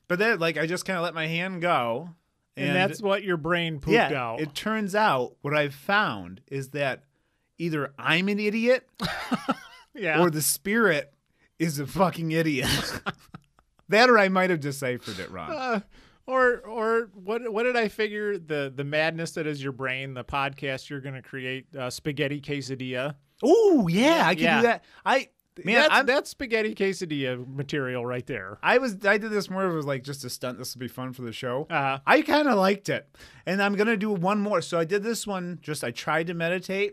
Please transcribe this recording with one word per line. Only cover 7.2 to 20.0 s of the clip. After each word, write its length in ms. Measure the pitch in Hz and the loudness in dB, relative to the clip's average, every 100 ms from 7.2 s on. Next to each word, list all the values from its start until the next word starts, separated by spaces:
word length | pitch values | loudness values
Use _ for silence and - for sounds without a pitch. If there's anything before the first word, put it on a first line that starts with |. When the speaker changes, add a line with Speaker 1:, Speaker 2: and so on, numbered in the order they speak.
| _ _ _ _ | _ _ _ _
Speaker 1:
either 320 | 170 156 135 - | -4 -2 -4 -4
I'm 300 | 123 160 190 | 0 2 2
an 100 | 208 | 0
idiot 500 | 208 220 233 254 - - | 0 0 2 2 0 -10
Speaker 2:
<laughs> 920 | 196 - - 247 - - - - _ | -8 -6 -4 -4 -2 -6 -8 -20 _
Yeah. 260 | 285 180 156 | -6 0 4
Speaker 1:
or 100 | 175 | 4
the 120 | 156 | 4
spirit 680 | 143 - 196 226 208 151 - _ _ _ _ _ | -2 -2 0 4 4 2 -2 _ _ _ _ _
is 200 | 165 147 | -4 -2
a 80 | 123 | -6
fucking 460 | 160 180 170 165 | 2 2 2 -2
idiot. 360 | 160 165 135 120 | 0 2 0 0
<laughs> 340 | 139 - - - - - - - _ _ _ - | -2 -2 -6 -8 -10 -18 -20 -20 _ _ _ 0
That 200 | 202 254 | 6 8
or 80 | 226 | 8
I 100 | 190 | 6
might 220 | 190 185 | 4 2
have 100 | 170 | 2
deciphered 580 | 143 135 127 123 113 95 | -2 -4 -4 -4 -6 -8
it 120 | 90 | -8
wrong. 200 | 90 82 | -10 -8
Speaker 2:
Uh, 300 | 311 262 214 - - - _ - | -6 -2 -4 -4 -16 -20 _ -4
or, 320 | 262 247 240 | 2 2 2
or 500 | 190 226 220 226 233 | -6 -4 0 0 -2
what, 360 | 196 185 233 240 | -10 -6 -4 -2
what 120 | 214 | 0
did 120 | 247 | 0
I 140 | 240 214 | 2 0
figure? 480 | - 214 208 208 202 | -2 -4 -2 -4 -4
The, 340 | 160 151 139 | -4 -4 -2
the 100 | 127 | -4
madness 460 | 143 151 160 165 165 | -2 0 0 -2 -6
that 140 | 175 156 | -4 -4
is 160 | 147 | -4
your 100 | 135 | -6
brain, 400 | 127 131 131 | -6 -6 -6